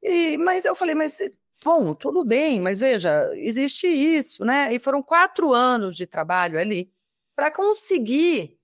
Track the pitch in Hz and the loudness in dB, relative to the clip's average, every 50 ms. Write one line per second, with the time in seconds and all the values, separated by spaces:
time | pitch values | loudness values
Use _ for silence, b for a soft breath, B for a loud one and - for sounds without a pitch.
0 | - 403 359 339 339 320 311 294 330 359 370 370 359 - 370 - 370 339 311 302 | -2 0 0 2 2 0 0 0 0 0 0 0 0 -2 -2 -2 -2 -2 0 0
1 | 311 302 294 - 392 392 - _ _ _ _ _ - 294 339 330 254 165 151 - | -2 -2 -4 -6 -8 -8 -10 _ _ _ _ _ 0 2 2 4 2 0 -2 -4
2 | - 269 - 359 339 226 226 254 302 320 277 208 180 185 196 190 240 269 254 214 | -4 -2 -2 -2 0 2 2 2 2 2 0 0 0 -2 -2 0 2 2 2 2
3 | 165 175 151 151 147 151 143 - 107 220 226 240 269 285 - - - 359 339 285 | 2 2 2 2 2 0 -4 -4 -6 -4 -2 -2 -2 -2 -2 -2 0 0 2 2
4 | 277 311 330 311 262 - - - 196 220 254 285 285 269 226 247 - 269 269 285 | 2 2 2 2 0 -2 -6 -4 -2 0 0 0 0 0 -2 -4 -2 -2 -2 -2
5 | 269 - 320 339 359 370 - - 339 311 254 240 247 254 254 240 208 190 175 160 | -2 0 2 4 4 2 2 0 2 2 4 4 4 2 2 0 -2 -4 -6 -8
6 | 180 175 - 160 160 160 175 180 180 175 160 156 175 214 208 175 180 _ _ _ | -12 -8 -6 -6 -4 -2 0 0 0 0 0 -2 -2 -2 -2 -4 -6 _ _ _
7 | _ _ _ _ _ _ _ - 294 302 302 - 392 403 427 415 - - 392 339 | _ _ _ _ _ _ _ -2 -2 -2 -2 0 0 0 0 0 0 -2 0 0
8 | 233 208 247 285 320 349 339 247 170 151 _ _ | 0 0 0 2 2 2 2 0 -4 -6 _ _